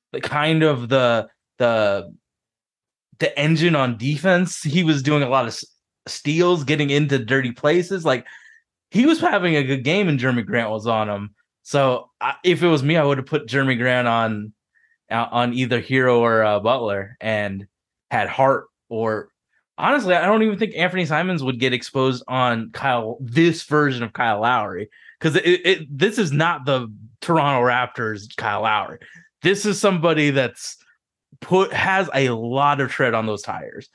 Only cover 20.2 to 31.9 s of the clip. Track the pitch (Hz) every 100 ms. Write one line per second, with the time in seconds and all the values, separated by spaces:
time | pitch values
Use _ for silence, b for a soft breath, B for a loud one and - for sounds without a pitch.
20.2 | 180 220 220 202 214 156 175 180 156 156
21.2 | 185 170 131 120 131 123 - 135 131 123
22.2 | - 127 123 117 113 - 139 120 110 120
23.2 | 120 135 170 165 - 151 143 123 117 -
24.2 | 120 104 113 123 104 90 107 B B B
25.2 | 160 165 170 180 175 165 151 139 202 226
26.2 | 170 143 165 151 135 131 113 104 110 _
27.2 | - 165 143 131 123 123 123 - 110 107
28.2 | 107 - 113 101 110 107 95 - B B
29.2 | B _ 175 202 208 - 202 180 165 156
30.2 | 147 139 120 - - - b b _ _
31.2 | _ _ - 185 190 - 190